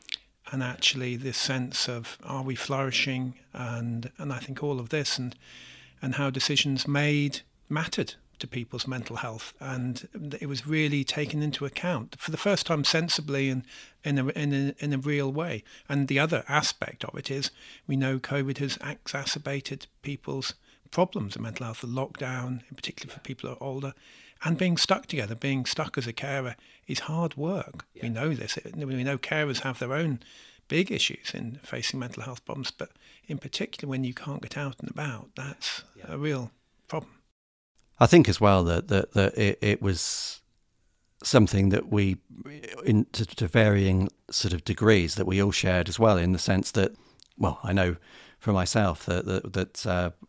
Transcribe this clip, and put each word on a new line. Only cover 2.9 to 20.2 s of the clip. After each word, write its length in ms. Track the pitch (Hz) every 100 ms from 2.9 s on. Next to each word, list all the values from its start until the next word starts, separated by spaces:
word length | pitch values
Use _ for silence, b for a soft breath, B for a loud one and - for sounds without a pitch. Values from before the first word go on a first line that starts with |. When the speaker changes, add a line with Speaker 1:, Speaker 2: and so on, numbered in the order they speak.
| - 139 127 127 - _
Speaker 1:
And, 580 | - 123 117 117 117 120 -
and 160 | 147
I 60 | 123
think 220 | - 131
all 180 | 147 131
of 100 | 117
this 280 | 151 139 -
and, 180 | 123 - B B B B B B
and 140 | 131 131
how 140 | 139
decisions 580 | 131 - 139 147 135 -
made 540 | 143 147 147 143 - - _ -
mattered 460 | 151 160 - 151 - _ -
to 80 | 123
people's 400 | 123 117 120 131
mental 300 | 127 113 113
health, 360 | 120 110 - -
and 480 | 135 127 123 117 - 208 147 -
it 80 | 147
was 160 | 135 139
really 380 | 156 151 143
taken 400 | 135 - 147 151
into 200 | 151 139
account 520 | 139 - 180 147 113 -
for 120 | -
the 60 | 160
first 280 | 208 185 -
time 180 | 160
sensibly 640 | 139 160 170 - 147 139 135
and 140 | 131 B B B B
in 140 | 151 143
a, 100 | 131
in 220 | - 147
a, 320 | 139 139 -
in 100 | 147
a 40 | 139
real 340 | 143 143 139
way. 320 | 143 170 113 B B -
And 200 | 143 139
the 100 | 139
other 260 | 160 151 -
aspect 560 | 147 139 - - - -
of 100 | -
it 140 | -
is 220 | 139 139 B B B -
we 100 | 139
know 220 | 135 135
covid 400 | - 139 135 135
has 220 | 139 -
exacerbated 1040 | 143 143 - 139 135 147 139 139 - 139 - _
people's 540 | - 139